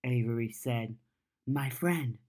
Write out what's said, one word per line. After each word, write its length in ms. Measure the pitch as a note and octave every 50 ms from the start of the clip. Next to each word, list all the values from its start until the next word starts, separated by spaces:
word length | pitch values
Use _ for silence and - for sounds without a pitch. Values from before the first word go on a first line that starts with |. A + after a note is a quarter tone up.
| -
Avery 460 | B2+ B2 B2 A2 A#2 A#2 A#2 A#2 A2+
said. 480 | - - - C3 A#2+ A#2 A2+ G#2+ A2+ - _ _ _ _ _ _ _ _ _
"My 220 | - C3+ C#3+ C#3 C3+
friend." 500 | B2 - - F3 F3 E3 D3 B2 A2+ - _